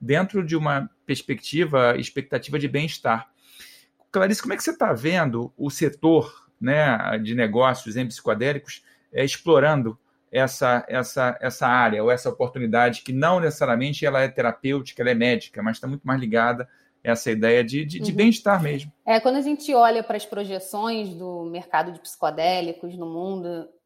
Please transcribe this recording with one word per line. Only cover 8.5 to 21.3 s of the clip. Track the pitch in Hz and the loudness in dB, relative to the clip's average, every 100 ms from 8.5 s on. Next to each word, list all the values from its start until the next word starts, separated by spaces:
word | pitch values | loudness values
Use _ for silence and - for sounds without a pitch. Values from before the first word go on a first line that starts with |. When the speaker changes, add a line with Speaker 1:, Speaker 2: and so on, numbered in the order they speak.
| 143 - - _ _ _ | -2 -8 -20 _ _ _
Speaker 1:
eh, | 127 | -2
explorando | 139 - - 151 147 151 113 110 _ _ _ | -2 -2 4 6 6 2 0 -6 _ _ _
essa, | 123 131 - 127 123 - | 0 0 0 0 0 0
essa, | 127 120 - 127 123 | -4 -4 -2 -2 -2
essa | 127 - 131 | -6 -2 2
área | 123 117 107 | 4 4 4
ou | 110 | 2
essa | 123 127 | 2 0
oportunidade | - 123 135 117 113 123 117 | -2 -4 -2 0 4 2 2
que | - | -6
não | 131 156 180 | 0 2 2
necessariamente | 160 143 135 117 139 143 147 | 2 0 0 0 0 -2 0
ela | 135 | 2
é | 131 | 0
terapêutica, | 131 117 117 131 139 135 - | 0 -2 0 -2 -4 -6 -4
ela | 120 | 0
é | |
médica, | 117 120 117 - - | 2 2 0 -4 -6
mas | 107 113 | -6 -4
tá | 127 | -6
muito | 143 131 | -8 -4
mais | 131 | -2
ligada | 120 113 117 120 127 _ _ _ | 0 2 2 0 -6 _ _ _
a | 117 | -2
essa | 117 - | -2 0
ideia | 110 113 120 | 0 4 4
de, | 117 139 | 2 -2
de, | 151 175 | -6 -6
de | 208 | -4
Speaker 2:
Uhum. | - | 4
Speaker 1:
bem-estar | 220 226 202 196 | 4 4 2 2
mesmo? | 151 143 147 _ - | 2 -4 -8 _ 0
Speaker 2:
É, | 226 | 2
quando | 254 269 | 2 0
a | |
gente | 277 294 294 | 0 -4 0
olha | 254 233 226 | 4 6 4
pras | 220 214 | -2 -6
projeções | 208 202 202 190 185 208 226 226 202 | -6 -8 -6 -8 -8 -6 -4 -4 -6
do | 170 180 | -10 -10